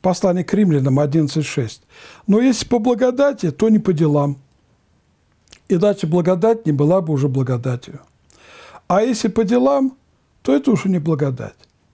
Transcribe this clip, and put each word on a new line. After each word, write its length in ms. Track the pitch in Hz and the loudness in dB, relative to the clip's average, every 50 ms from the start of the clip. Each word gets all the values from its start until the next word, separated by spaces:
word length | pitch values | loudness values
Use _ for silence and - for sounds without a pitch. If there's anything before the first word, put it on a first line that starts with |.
Послание 420 | - 185 175 - - 190 175 185 170 | -2 -2 -2 0 0 0 0 -2 -2
к 100 | - - | -2 0
римлянам 460 | 202 214 185 151 139 131 139 131 139 | 2 2 2 2 2 2 2 2 2
одиннадцать 460 | 151 143 139 165 151 139 - 160 143 | 0 0 0 0 0 0 -2 -4 -6
шесть. 380 | - - 143 120 104 - - _ _ _ - - - - - _ | -4 -4 -6 -6 -6 -10 -16 _ _ _ -20 -20 -20 -20 -10 _
"Но 140 | - 196 220 | 2 2 4
если 260 | 247 269 240 - - | 4 2 0 0 -2
по 120 | - 247 240 | -2 -2 0
благодати, 720 | 214 254 247 208 254 254 247 254 277 285 277 - - 165 | 2 0 0 2 0 0 2 2 0 0 0 -2 -4 -6
то 180 | 131 - 208 226 | -2 0 2 2
не 100 | 214 214 | 2 2
по 140 | 214 190 180 | 2 0 0
делам. 440 | 147 165 151 147 147 143 143 139 135 _ _ _ _ _ _ _ _ _ _ _ _ _ _ _ _ _ _ _ _ _ _ - _ _ _ | 2 2 2 2 0 0 -2 -4 -8 _ _ _ _ _ _ _ _ _ _ _ _ _ _ _ _ _ _ _ _ _ _ -20 _ _ _
Иначе 380 | 196 170 196 208 196 196 - | -2 2 2 0 0 -2 -2
благодать 580 | 156 165 180 165 180 185 175 185 220 226 226 - | -2 0 0 2 0 0 2 2 0 0 0 0
не 80 | 160 147 | -2 0
была 280 | 135 143 151 180 190 | 2 2 2 2 0
бы 120 | 175 160 151 | 0 -2 -2
уже 160 | 135 139 143 | -2 -2 -2
благодатью. 720 | 127 135 131 123 127 117 120 131 123 123 - - - 139 - _ _ _ _ _ _ _ _ - - - - - - - _ | 0 -2 -2 -2 -4 -4 -4 -6 -6 -6 -10 -16 -20 -20 -20 _ _ _ _ _ _ _ _ -20 -20 -20 -20 -20 -20 -20 _
А 140 | _ 175 196 | _ 0 0
если 280 | 220 262 240 - - 214 | 2 0 -2 -2 -2 -2
по 160 | - 226 226 | 0 0 0
делам, 520 | 185 240 247 254 269 285 277 269 262 - _ _ _ _ _ _ _ _ _ | 2 2 2 2 2 2 2 0 -2 -4 _ _ _ _ _ _ _ _ _
то 120 | _ - 269 | _ 0 0
это 180 | 285 - 277 | 2 2 0
уже 180 | 220 151 - 190 | 0 0 0 -2
не 100 | 185 175 | -2 0
благодать. 560 | 147 165 160 131 147 139 127 123 110 101 - _ - _ _ _ _ _ | 0 -2 -2 0 -2 -4 -4 -6 -10 -16 -16 _ -20 _ _ _ _ _